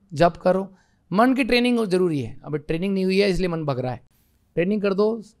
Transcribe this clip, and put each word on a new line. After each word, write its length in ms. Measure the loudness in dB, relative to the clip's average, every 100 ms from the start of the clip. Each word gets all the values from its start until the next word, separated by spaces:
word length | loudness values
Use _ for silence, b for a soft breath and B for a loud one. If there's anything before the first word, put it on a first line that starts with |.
| _
जप 200 | 0 2 2
करो।" 320 | 0 0 -2 b b b b
मन 220 | 2 4
की 100 | 2
ट्रेनिंग 420 | 2 2 2 0 0
जरूरी 340 | 0 0 -2
है। 200 | -4 -10
अब 120 | -8 -8
ट्रेनिंग 380 | -4 -4 -2
नहीं 100 | -2
हुई 140 | 0 2
है 120 | 2
इसलिए 180 | 2 -2
मन 160 | -2
भग 140 | -4 -4
रहा 140 | -4
है। 100 | -8 -14 _ _ _ _
ट्रेनिंग 280 | -4 -2 -2
कर 120 | -2
दो, 280 | 0 0 -2 -8 _